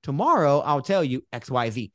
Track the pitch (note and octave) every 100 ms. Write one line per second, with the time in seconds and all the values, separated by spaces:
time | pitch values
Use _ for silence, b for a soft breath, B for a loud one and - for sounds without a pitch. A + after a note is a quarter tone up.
0 | - C#3+ C4+ D4 D3 C#3+ - C#3+ - G3
1 | D3 B2+ - B2 - B2+ A#2 A2 G2+